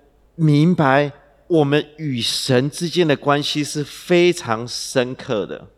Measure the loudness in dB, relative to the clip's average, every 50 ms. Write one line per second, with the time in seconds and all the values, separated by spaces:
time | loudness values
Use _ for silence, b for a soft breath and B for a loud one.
0 | _ _ _ _ _ _ _ 0 2 4 4 4 4 4 4 2 2 4 4 2
1 | 2 0 -4 -12 _ _ _ _ _ 0 2 2 4 4 2 0 0 -2 -8 -10
2 | -6 -6 -4 -4 -4 -4 -4 -4 -2 0 2 2 2 0 -4 -6 -6 -4 0 0
3 | 2 2 0 0 0 0 0 0 -2 -4 -4 -4 -4 -4 -4 -6 -8 -8 -10 -10
4 | -2 0 2 4 4 2 2 0 -2 -4 -4 -4 -4 -8 -10 -10 -10 -4 -2 -2
5 | -2 -2 -4 -10 -6 -4 -4 -4 -4 -4 -8 -12 -14 -18 _